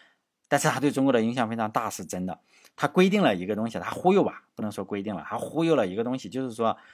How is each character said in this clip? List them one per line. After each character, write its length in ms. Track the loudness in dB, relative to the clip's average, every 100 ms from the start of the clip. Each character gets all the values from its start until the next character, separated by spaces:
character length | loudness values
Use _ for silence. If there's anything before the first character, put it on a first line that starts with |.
| _ _ _ _ _
但 100 | 0
是 80 | 2
他 120 | 2
对 100 | 0
中 140 | 2
国 80 | 4
的 80 | 4
影 140 | 2
响 120 | 0 -2
非 80 | -2
常 140 | -2
大， 200 | -2 -2
是 160 | -6 -8
真 180 | -6
的。 160 | -6 -8 _ _ -20
他 140 | -4 0
规 220 | 4 4
定 100 | 4
了 140 | 2
一 100 | 2
个 100 | -2
东 140 | -4 -4
西， 100 | -6
他 120 | -6
忽 240 | 0 4
悠 100 | 4
吧， 200 | 4 -2 -14
不 80 | -10
能 100 | -8
说 100 | -6
规 200 | -6 -6
定 120 | -6
了， 80 | -8 -8
他 80 | -8
忽 260 | -6 -2
悠 140 | 2 4
了 100 | 2
一 80 |
个 80 | 0
东 140 | -2 -4
西， 140 | -6
就 180 | -6 -6
是 60 |
说 240 | -2 -2 -2 -8